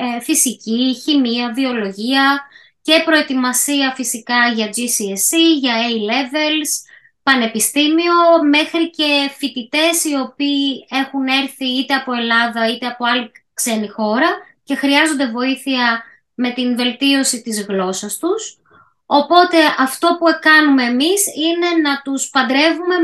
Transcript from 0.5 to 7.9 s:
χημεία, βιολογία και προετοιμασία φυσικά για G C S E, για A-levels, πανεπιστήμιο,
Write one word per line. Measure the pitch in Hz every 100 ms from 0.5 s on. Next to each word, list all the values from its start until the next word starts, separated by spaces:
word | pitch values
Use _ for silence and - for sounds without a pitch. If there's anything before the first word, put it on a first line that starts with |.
| 202 - 226 262 254
χημεία, | - 285 247 233 240
βιολογία | 226 262 240 202 190 226 269 269 285 285 - _ _
και | - 320
προετοιμασία | 320 311 302 262 254 240 - 285 269 262
φυσικά | 247 226 - 240 240
για | 220 214
G | 208 240 -
C | 202
S | 196 - 330
E, | 330 311
για | 254
A-levels, | 226 233 226 208 247 262 294 302 311 302 - - - _ _
πανεπιστήμιο, | - 262 226 220 - 285 302